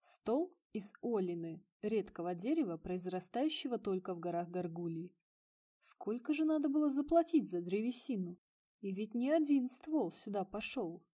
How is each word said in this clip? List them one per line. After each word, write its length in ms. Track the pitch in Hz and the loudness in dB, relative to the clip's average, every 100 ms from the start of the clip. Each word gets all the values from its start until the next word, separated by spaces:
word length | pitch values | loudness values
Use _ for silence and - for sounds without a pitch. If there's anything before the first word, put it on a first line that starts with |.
Стол 560 | - - - 254 359 _ _ | -10 -8 0 0 0 _ _
из 200 | 220 196 - | -6 -6 -6
олины, 600 | - 226 180 170 165 160 _ _ | -2 0 0 -2 -4 -8 _ _
редкого 520 | 214 220 196 - 175 | -2 0 -2 -4 -4
дерева, 420 | 180 202 320 233 165 | -2 0 2 2 -2
произрастающего 1000 | - 180 180 185 - 240 302 302 269 233 | -4 -4 -2 -4 -4 0 0 -2 -4 -2
только 360 | 208 185 185 | 0 -2 -2
в 60 | 175 | -4
горах 280 | 175 170 170 | -2 -2 -2
Горгулии. 640 | 180 175 165 170 160 180 _ _ _ _ _ _ _ | -4 -4 -4 -4 -4 -8 _ _ _ _ _ _ _
Сколько 520 | - - - 240 240 | -10 -6 -4 -4 0
же 100 | 302 | 2
надо 240 | 311 311 285 | 4 4 4
было 220 | 294 302 | 4 4
заплатить 600 | 269 294 330 330 320 190 | 2 4 4 6 4 4
за 100 | 175 | -2
древесину? 760 | 175 196 226 240 - 220 180 180 _ _ _ _ | 0 0 0 -2 -4 -2 -2 -8 _ _ _ _
И 120 | 202 | -6
ведь 220 | 190 214 | -4 -4
не 160 | 240 254 | 0 4
один 380 | 320 294 277 247 | 4 6 4 4
ствол 440 | - - 311 196 | -4 -2 0 0
сюда 320 | - - 202 | -2 -4 -4
пошел. 600 | 190 202 - 269 180 170 _ | -2 -6 -6 -4 -4 -6 _